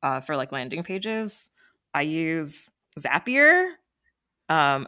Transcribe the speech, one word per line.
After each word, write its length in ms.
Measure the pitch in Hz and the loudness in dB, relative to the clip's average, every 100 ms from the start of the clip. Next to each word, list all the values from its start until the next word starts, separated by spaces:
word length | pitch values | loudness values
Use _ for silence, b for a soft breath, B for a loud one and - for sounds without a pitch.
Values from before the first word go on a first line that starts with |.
uh, 200 | 143 131 | -4 -4
for, 160 | - 147 | -4 -4
like, 160 | 131 | -4
landing 320 | 135 127 156 | -6 -6 -8
pages, 680 | 175 190 208 220 214 - - b b b _ | -6 -8 -6 -6 -4 -6 -8 b b b _
I 100 | 147 | -4
use 680 | 147 160 160 160 147 - - _ _ - | -2 -2 -2 -4 -4 -6 -8 _ _ -10
Zapier. 760 | - - - 262 294 359 370 339 _ _ _ _ _ _ - | -2 -2 0 4 6 6 2 -4 _ _ _ _ _ _ 0
Um, 380 | 156 143 139 | 4 4 2